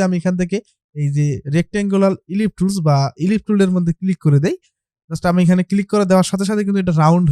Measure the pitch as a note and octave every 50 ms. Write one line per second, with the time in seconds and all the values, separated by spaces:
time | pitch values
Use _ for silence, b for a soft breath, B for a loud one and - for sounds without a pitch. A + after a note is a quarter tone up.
0 | F#3+ F#3 F3+ F3 - F#3 F3+ F3+ F#3 E3+ G3 G#3 - _ _ _ _ _ - D3
1 | D3 C#3+ C#3+ D3 D3 D3 C3+ - - C#3+ C#3+ E3+ F3 - - G#3 G3+ G3+ G3 G3
2 | G3 G3 F#3 - _ - F3 G3+ A3 G3 - - F3+ G3 G3 F#3+ D#3 D#3 C#3+ C3+
3 | C#3 C3+ - - D3 F#3+ A3 G#3 - - G#3+ G3 G3 F#3 F#3 F3+ F3 E3+ E3 -
4 | F#3 F#3+ F#3 - - D#3 C#3+ C#3 D3 - F4+ - _ _ _ _ _ _ _ _
5 | _ - D#3+ D#3+ - F3+ F3 F3+ F3+ E3 F#3 F#3 F3+ - G3 G3+ G3 - - G#3
6 | G3+ F3+ F#3+ F#3 F3 - - F#3+ G3 F#3+ A3 G#3 G#3 G3 G3+ G3 F#3+ F3+ D#3+ D#3
7 | D3+ D#3 E3+ F3+ F3+ D3+